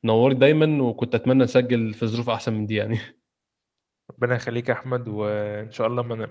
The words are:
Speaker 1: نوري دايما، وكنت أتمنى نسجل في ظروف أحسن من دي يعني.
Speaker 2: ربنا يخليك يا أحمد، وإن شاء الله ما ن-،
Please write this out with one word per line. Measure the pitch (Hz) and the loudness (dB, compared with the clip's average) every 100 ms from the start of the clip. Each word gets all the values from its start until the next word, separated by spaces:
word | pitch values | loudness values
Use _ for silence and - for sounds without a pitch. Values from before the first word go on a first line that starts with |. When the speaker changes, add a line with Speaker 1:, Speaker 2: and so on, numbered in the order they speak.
Speaker 1:
نوري | 113 110 127 131 | 2 4 4 6
دايما، | 139 156 156 151 | 4 6 4 2
وكنت | 127 110 120 113 | 0 -2 -2 0
أتمنى | 127 131 | 2 4
نسجل | 123 131 123 120 113 | 6 4 2 0 0
في | 107 113 | -2 -4
ظروف | 117 120 | -2 -4
أحسن | 110 - | -4 -2
من | 110 107 | -4 -2
دي | 107 | -2
يعني. | 104 113 - _ _ _ _ _ _ _ _ _ _ | -2 -4 -6 _ _ _ _ _ _ _ _ _ _
Speaker 2:
ربنا | - 123 123 | -6 -4 -2
يخليك | - 117 120 | -4 -6 -4
يا | |
أحمد، | 117 131 123 120 | -6 -4 -6 -6
وإن | 107 104 104 104 104 110 | -6 -4 -4 -6 -8 -12
شاء | - 113 | -4 -2
الله | 123 | -2
ما | 117 113 | -6 -8
ن-، | 110 | -8